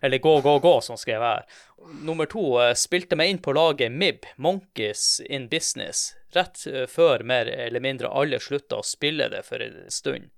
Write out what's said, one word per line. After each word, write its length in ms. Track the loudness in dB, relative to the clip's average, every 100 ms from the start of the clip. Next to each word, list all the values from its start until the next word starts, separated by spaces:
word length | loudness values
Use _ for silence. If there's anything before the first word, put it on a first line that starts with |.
Eller 140 | 0 2
Gå, 200 | 4 4
Gå, 120 | 6 6
Gå, 160 | 6 4
som 160 | 2 -10
skrev 240 | -6 -2
her. 200 | 0 -2 -4 -20 -20 _ -20
Nummer 320 | -12 -8 -4 -4
to, 180 | -2 0 4
eh, 160 | 4
spilte 440 | 2 0 -2 0 0
meg 120 | 2
inn 120 | 0
på 120 | 0
laget 380 | 4 4 4 -2
mib, 340 | 0 -2 -2 -10
Monkeys 880 | -4 -2 -2 -6 -4 -4 0 0 0
in 280 | -2 -8 -4
Business, 640 | -4 -4 -6 -6 -6 -6 -10 -4
rett, 320 | -2 -2 -4 -8
eh, 200 | -6 -6
før 360 | 4 4 4
mer 260 | 0 0 0
eller 320 | -4 -4 -4
mindre 280 | -4 -4 -4
alle 300 | 0 0 0
slutta 400 | -4 -6 _ -6
å 60 | -6
spille 420 | -4 -4 -2 -4
det 140 | -4 -8
for 160 | -8
en 200 | -8 -12 -10
stund. 400 | -8 -6 -6 -10